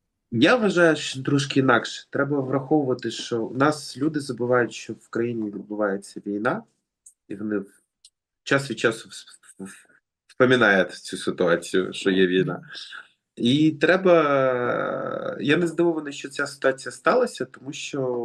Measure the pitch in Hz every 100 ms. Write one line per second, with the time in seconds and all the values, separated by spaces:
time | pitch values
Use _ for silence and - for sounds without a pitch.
0 | _ _ - 113 156 247 208 170 165 151
1 | - 135 139 139 139 139 131 117 - -
2 | - 123 139 143 127 135 139 156 131 123
3 | 117 - - 117 107 131 143 151 - 127
4 | 151 151 135 117 120 123 113 - - 110
5 | - 113 120 117 107 101 104 104 104 98
6 | - - 101 101 117 202 - _ _ _
7 | - _ - 101 107 104 98 _ _ _
8 | _ _ _ _ - 139 139 110 120 110
9 | - - - - _ - 98 - _ _
10 | _ _ _ - 127 127 107 98 90 -
11 | - 92 - - 87 85 - 92 98 -
12 | 98 95 92 92 92 90 - - - -
13 | - _ _ - 117 147 156 143 156 185
14 | 185 170 147 139 131 123 120 110 98 95
15 | 90 - - - 110 160 170 160 170 160
16 | 147 139 139 - 139 - 135 135 123 -
17 | 160 240 233 - 127 - 127 151 - 147
18 | 127 120